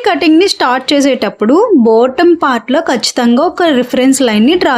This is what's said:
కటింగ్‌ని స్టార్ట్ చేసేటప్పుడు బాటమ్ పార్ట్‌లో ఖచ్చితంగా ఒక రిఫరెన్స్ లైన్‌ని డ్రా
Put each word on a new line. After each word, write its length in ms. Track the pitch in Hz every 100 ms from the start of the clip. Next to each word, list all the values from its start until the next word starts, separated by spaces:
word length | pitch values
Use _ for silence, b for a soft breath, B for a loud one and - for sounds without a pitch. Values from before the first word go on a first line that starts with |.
కటింగ్‌ని 440 | 480 311 339 320 392
స్టార్ట్ 380 | - 277 262 262
చేసేటప్పుడు 680 | 285 277 247 208 - 214 320 480 311
బాటమ్ 520 | 226 220 254 254 349 330
పార్ట్‌లో 440 | 294 240 240 285
ఖచ్చితంగా 600 | 330 240 - - 240 240
ఒక 260 | 349 349 339
రిఫరెన్స్ 480 | 254 247 254 262 269
లైన్‌ని 360 | 247 214 240 359
డ్రా 180 | 339